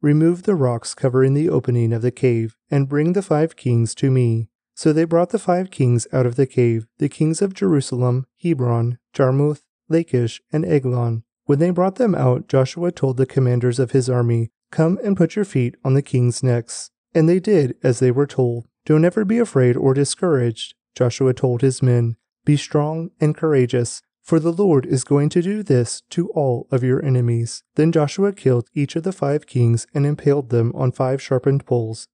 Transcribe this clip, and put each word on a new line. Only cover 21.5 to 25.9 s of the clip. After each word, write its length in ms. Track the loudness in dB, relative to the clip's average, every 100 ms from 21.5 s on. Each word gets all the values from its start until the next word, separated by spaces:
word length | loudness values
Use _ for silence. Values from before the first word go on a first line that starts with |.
| 0
his 200 | 0 0
men. 340 | 2 2 0 -6 _ _ 0
"Be 100 | 0
strong 540 | 0 -2 -2 -4 -10 -2
and 160 | -2 0
courageous, 680 | 0 2 2 0 -4 -8 -20 _
for 180 | -2 0
the 140 | 0
Lord 320 | 0 2 2 2
is 180 | -4
going 260 | 0 0 2
to 120 | 0
do 220 | -2 -4
this 400 | 0 0 0